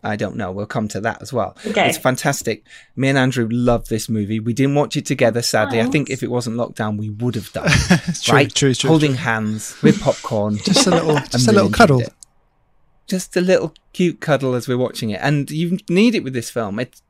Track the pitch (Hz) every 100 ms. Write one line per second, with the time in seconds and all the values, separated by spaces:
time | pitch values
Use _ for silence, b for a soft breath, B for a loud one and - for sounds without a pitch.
0 | 113 107 104 90 92 95 104 120 107 101
1 | 113 - - 123 92 - 226 208 147 -
2 | 131 127 151 139 - 107 _ B B -
3 | 135 139 127 127 113 120 123 117 - 110
4 | - 110 101 110 110 113 139 143 113 147
5 | - 131 120 113 - 113 107 113 120 151
6 | 131 131 113 123 120 117 117 - 107 104
7 | 107 104 123 117 - - - - - 175
8 | - 156 - 117 143 - 139 123 143 160
9 | 151 131 123 110 107 107 - - - -
10 | 143 - - 110 104 104 - 269 220 170
11 | 160 147 - 127 123 107 101 113 208 131
12 | - - - _ _ _ _ _ _ _
13 | - 185 - 180 180 185 151 - _ -
14 | 180 - - 139 131 123 120 123 123 -
15 | 110 101 139 147 139 151 170 190 - 175
16 | 233 208 131 127 - 120 104 104 127 _
17 | _